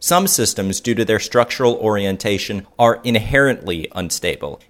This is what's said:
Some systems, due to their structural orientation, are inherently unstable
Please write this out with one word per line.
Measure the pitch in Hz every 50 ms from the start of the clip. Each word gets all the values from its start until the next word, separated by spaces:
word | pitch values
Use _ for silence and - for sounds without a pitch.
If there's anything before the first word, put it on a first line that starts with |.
Some | - - 175 180 196 185
systems, | - - 117 - - - 98 95 98 -
due | - 120 117
to | 110 113
their | 113 110 104
structural | - - - 123 117 - - - 131 120 120
orientation, | - - 110 107 101 101 98 95 95 - 107 101 95 - - 104 98 98 - _ -
are | 120 117 113 - -
inherently | 123 117 110 107 101 135 139 139 135 120 - - 95 90 82 78 - -
unstable | 95 90 80 - - - 90 71 - - 73 69 - _ _